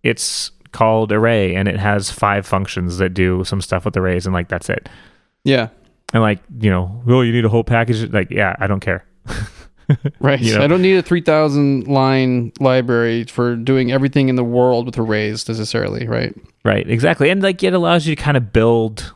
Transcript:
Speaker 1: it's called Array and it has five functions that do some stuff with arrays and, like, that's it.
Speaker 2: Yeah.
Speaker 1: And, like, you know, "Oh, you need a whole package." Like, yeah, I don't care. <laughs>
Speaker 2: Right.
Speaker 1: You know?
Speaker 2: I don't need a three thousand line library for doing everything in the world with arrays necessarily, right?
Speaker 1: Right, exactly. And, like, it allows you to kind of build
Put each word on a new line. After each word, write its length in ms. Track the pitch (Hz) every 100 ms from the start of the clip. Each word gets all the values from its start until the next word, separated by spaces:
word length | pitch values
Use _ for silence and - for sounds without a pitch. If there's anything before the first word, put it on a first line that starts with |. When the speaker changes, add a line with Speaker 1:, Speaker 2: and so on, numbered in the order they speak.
Speaker 1:
it's 480 | 127 110 - - - _ -
called 400 | - 110 110 107
Array 420 | 107 113 113 95
and 140 | 90 101
it 100 | 92
has 320 | 104 104 95
five 360 | - 101 101 95
functions 500 | 95 95 - 87 87
that 140 | 92
do 340 | 92 92 92
some 160 | 92 98
stuff 240 | - 92
with 100 | 104 95
arrays 260 | 92 90
and, 80 | 95
like, 160 | 90 87
that's 220 | 87 -
it. 180 | - - - - _ _ _
Speaker 2:
Yeah. 240 | 139 131 110 _ _ _ -
Speaker 1:
And, 80 | 113
like, 160 | 110 98 _ 123
you 100 | 107
know, 320 | 90 90 110 120
"Oh, 140 | 127
you 100 | 123
need 140 | 117
a 60 | 113
whole 140 | 113
package." 460 | 113 117 117 110 113
Like, 200 | 107 87
yeah, 260 | 98 98 -
I 80 | 98
don't 140 | 98
care. 240 | - 92 _ _ -
<laughs> 100 | - 107 - - _ - 135 139 -
Speaker 2:
Right. 200 | 143 135
Speaker 1:
You 140 | 113
know? 100 | 110
Speaker 2:
I 40 | 143
don't 120 | 180
need 140 | 185
a 80 | 190
three 180 | 175 175
thousand 680 | 165 156 156 143 143 135 127
line 680 | 139 131 131 131 123 117 -
library 640 | 135 127 120 117 117 117
for 320 | 117 - 120 117
doing 360 | 120 135 120
everything 380 | 131 135 143 131
in 60 | 127
the 80 |
world 420 | 120 123 127 120 123
with 100 | 120
arrays 500 | 113 107 107 107 -
necessarily, 600 | 110 107 113 98 107 113
right? 260 | 117 127 - - _
Speaker 1:
Right, 240 | 107 101 -
exactly. 400 | 117 156 170 143
And, 140 | 196
like, 200 | 190 180
it 120 | 185
allows 320 | 180 170 170 156
you 100 | 151
to 60 |
kind 160 | 147 139
of 160 | 107
build 580 | 117 113 117 113 104 -